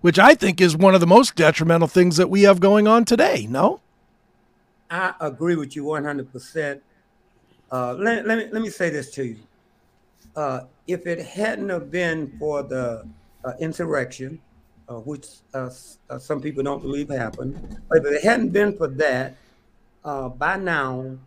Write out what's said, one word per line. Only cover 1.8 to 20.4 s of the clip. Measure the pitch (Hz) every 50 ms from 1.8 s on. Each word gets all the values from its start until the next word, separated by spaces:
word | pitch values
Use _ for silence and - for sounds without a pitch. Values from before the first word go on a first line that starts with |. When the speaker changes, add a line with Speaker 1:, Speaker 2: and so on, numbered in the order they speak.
| 165
Speaker 1:
things | 151 - 185 180 180 165
that | 151 185 -
we | 190 196 202
have | 202 196 180
going | 175 196 202 214 208 214
on | 220 233 233
today, | - 240 220 302 403 - - 107 107
no? | 120 135 165 226 381 - _ _ _ _ _ _ _ _ _ _ _ _ _ _ _ _ _ _ _ _ _ _
Speaker 2:
I | 160 175 190 185 - -
agree | 165 151 131 - 160 170 175
with | 160 147 135 -
you | 151 143
one | 147 156 151 143
hundred | 151 147 139 131 135 131
percent. | 127 - - - 160 151 143 143 139 _ _ _ _ _ _ _ _ _ _ _ _ _ _ _ _ _ _
Uh, | 131 127 123 123 123
let, | - 196 220 233 220 -
let | 214 226 233
me, | 220 226
let | - 214 226
me | 214
say | - - 185 170
this | 151 151 131 - -
to | - 135
you. | 120 113 107 _ _ _ _ _ _ _ _ _ _ _ _ _ _ _ _ _ - _
Uh, | 156 151 139 131 127 127 - _ _ _ -
if | 180 170 175
it | 175 170 165 165
hadn't | - - 185 208 220 - 214 202 202
have | 185 170 - 143
been | 151 180 180 170 160 160 151 131 - -
for | 147 151 147 143 135
the, | 139 135 131 127 120 117 113 110 - - _ _ _ _ _ _
uh, | 131 127 -
insurrection, | 160 160 156 - 175 165 151 143 127 127 - - 131 131 160 160 _ _ _ _ _ _ _ _ _ -
uh, | 120 117
which, | 110 135 151 135 143 - - _ _ _ -
uh, | 135 131
s-, | 127 127 - - - - _ _ _
uh, | 131 127
some | - - 156 139
people | 131 151 139 135 139
don't | 139 139 143 -
believe | 135 139 143 147 139
happened, | 143 131 117 110 - - 131 131 139 - - - - - - -
but | 160 160
if | 139
it | 143 143 147 147
hadn't | 202 233 233 226 247
been | 175 202 208 208 196
for | 202 165
that, | 143 131 135 156 147 131 123 131 135 - _ _ _ _ _ _ _ _ _ _ _ _ _ _
uh, | 151 143 139 131 127
by | 127 123